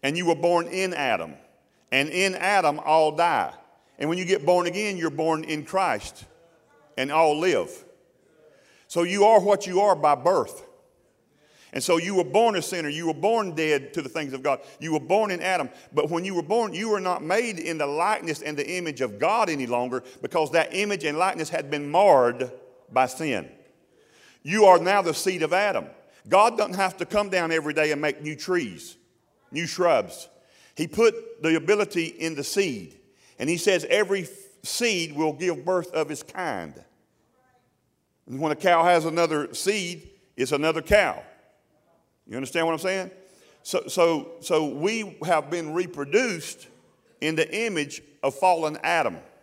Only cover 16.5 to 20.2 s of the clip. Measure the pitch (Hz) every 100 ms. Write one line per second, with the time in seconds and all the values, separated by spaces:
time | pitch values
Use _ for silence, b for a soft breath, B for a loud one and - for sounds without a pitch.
16.5 | 226 220 165 220 208 196 175 156 196 240
17.5 | 190 - 160 147 147 180 214 165 156 147
18.5 | 147 135 180 170 131 127 104 151 220 208
19.5 | 156 123 120 123 123 - B